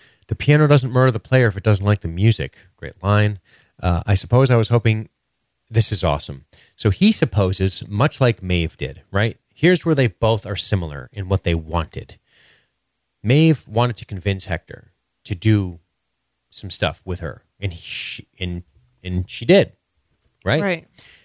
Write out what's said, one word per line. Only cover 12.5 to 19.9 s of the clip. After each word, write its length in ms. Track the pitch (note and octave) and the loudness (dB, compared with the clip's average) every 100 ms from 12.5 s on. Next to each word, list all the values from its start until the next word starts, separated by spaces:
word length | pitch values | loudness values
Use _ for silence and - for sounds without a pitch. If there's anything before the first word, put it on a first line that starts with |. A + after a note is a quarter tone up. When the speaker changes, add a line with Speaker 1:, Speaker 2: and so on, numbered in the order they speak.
| _ _ _ _ _ _ _ | _ _ _ _ _ _ _
Speaker 1:
Maeve 440 | G#2 C#3+ D#3+ D#3 - | 0 4 4 2 -2
wanted 300 | G#2+ A#2+ A2+ | -2 0 -2
to 60 | |
convince 400 | - G2 G2+ F#2+ - | -10 -6 -4 -4 -4
Hector 460 | E2 - - - _ _ _ | -6 -8 -20 -20 _ _ _
to 100 | - | -12
do 460 | F2+ A2 G#2+ F#2 E2+ _ _ _ _ _ _ _ | -2 2 2 0 -8 _ _ _ _ _ _ _
some 200 | - F#2+ | -16 -10
stuff 320 | - F2 - | -4 -4 -4
with 160 | F#2 F2 | -10 -10
her, 220 | D#2+ - _ _ | -10 -14 _ _
and 120 | G2+ | -8
he, 80 | E2 | -8
she, 440 | - - - - - - | -12 -12 -10 -12 -16 -10
and, 240 | F2+ F2 - _ _ _ | -8 -8 -12 _ _ _
and 260 | F2+ F2+ F#2 | -8 -6 -6
she 160 | - | -4
did, 280 | A#2 F#3+ B2 _ _ | 2 2 2 _ _